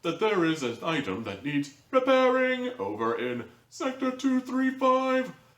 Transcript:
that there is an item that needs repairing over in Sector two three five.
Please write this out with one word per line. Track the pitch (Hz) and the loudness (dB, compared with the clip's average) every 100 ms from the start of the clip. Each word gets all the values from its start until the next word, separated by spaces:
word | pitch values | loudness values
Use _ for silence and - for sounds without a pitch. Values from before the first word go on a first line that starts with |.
that | 170 165 | -4 0
there | 214 202 | 2 2
is | 160 156 | 2 2
an | 127 113 | -2 -4
item | 170 156 117 98 | -2 -2 -2 -6
that | 107 98 | -6 -6
needs | 135 147 143 - _ | -2 -2 -2 -8 _
repairing | 262 262 262 254 262 254 254 247 247 | 0 4 4 6 4 2 0 -4 -6
over | 98 104 113 117 | -6 -2 -2 0
in | 127 123 - - _ | -2 -4 -8 -16 _
Sector | - 294 262 262 | -6 -6 -2 -4
two | 254 269 254 | 0 0 0
three | 254 254 262 | -2 0 0
five. | 262 262 262 262 262 208 - _ | 2 2 2 2 0 0 -8 _